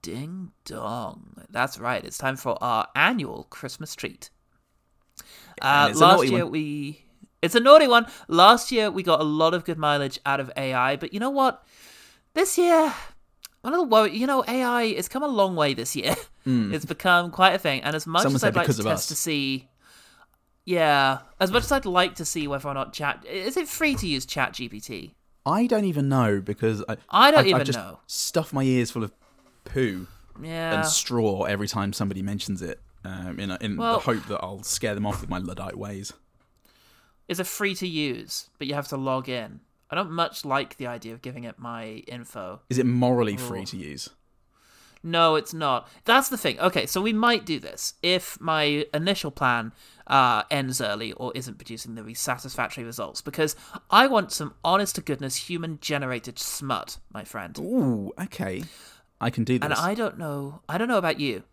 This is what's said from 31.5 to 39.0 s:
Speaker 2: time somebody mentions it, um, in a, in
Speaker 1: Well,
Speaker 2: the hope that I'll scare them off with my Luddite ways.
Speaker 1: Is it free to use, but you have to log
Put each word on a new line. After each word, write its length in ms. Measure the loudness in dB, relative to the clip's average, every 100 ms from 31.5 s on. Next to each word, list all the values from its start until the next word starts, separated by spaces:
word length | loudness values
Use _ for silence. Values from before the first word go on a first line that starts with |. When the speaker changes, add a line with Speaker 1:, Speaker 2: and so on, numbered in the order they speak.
| -2 -2
Speaker 2:
time 240 | -2 -4
somebody 300 | -2 -4 -2
mentions 400 | -4 -6 -6 -6
it, 180 | -6 -10 -14 -18
um, 380 | -14 -12 -10 -8
in 100 | -8
a, 60 | -6
in 160 | -6 -4
Speaker 1:
Well, 200 | 0 0
Speaker 2:
the 40 |
hope 260 | 0 -4 -4
that 120 | -8
I'll 220 | -6 -10
scare 320 | -8 -4 -4 -2
them 100 | -4
off 140 | -4
with 100 | -6
my 100 | -6
Luddite 380 | -6 -10 -10 -10
ways. 360 | -10 -10 -14 -16 _ _ _ _ _ _ _ _ _ _ -8
Speaker 1:
Is 140 | -6
it 60 | -6
free 280 | -2 -2 -2
to 120 | -4
use, 640 | -2 -4 -4 -8 -12 -12 _
but 100 | -6
you 60 |
have 140 | -6 -6
to 80 |
log 320 | -6